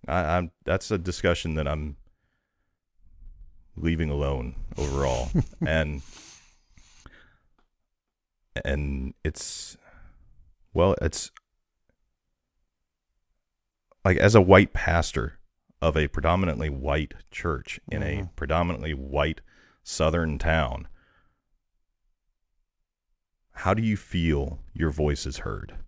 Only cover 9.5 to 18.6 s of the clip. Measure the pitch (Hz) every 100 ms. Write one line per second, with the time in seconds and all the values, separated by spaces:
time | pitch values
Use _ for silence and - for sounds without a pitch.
9.5 | - - - - - - - - - -
10.5 | _ _ - 90 - 85 - - - _
11.5 | _ _ _ _ _ _ _ _ _ _
12.5 | _ _ _ _ _ _ _ _ _ _
13.5 | _ _ _ _ _ 95 92 101 110 92
14.5 | 95 104 - - 85 80 - 55 - -
15.5 | _ _ _ 85 80 76 - 82 90 92
16.5 | 69 78 67 71 73 76 - - - 87
17.5 | 69 - - - 73 73 73 87 - 73
18.5 | 80